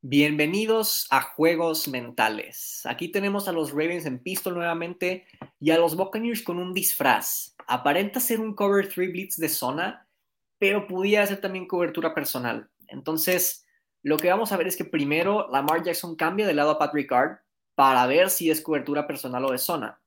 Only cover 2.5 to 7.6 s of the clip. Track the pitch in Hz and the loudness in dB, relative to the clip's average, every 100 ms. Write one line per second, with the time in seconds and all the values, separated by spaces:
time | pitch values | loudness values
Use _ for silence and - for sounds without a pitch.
2.5 | - - - - - 170 196 196 202 196 | -12 -12 -12 -8 -6 -4 -2 -2 -2 -2
3.5 | 170 147 143 165 175 151 127 - 185 - | -2 -2 -2 -2 -2 -6 -8 -6 -6 -4
4.5 | 175 170 165 170 175 180 185 _ _ - | -4 -2 -2 -6 -4 -4 -4 _ _ -20
5.5 | _ 147 165 170 156 190 220 233 226 - | _ 2 6 4 2 -2 -2 -2 -4 -4
6.5 | 175 180 180 170 - 135 110 - - - | -6 -4 -2 -2 2 2 2 2 -6 -8
7.5 | _ | _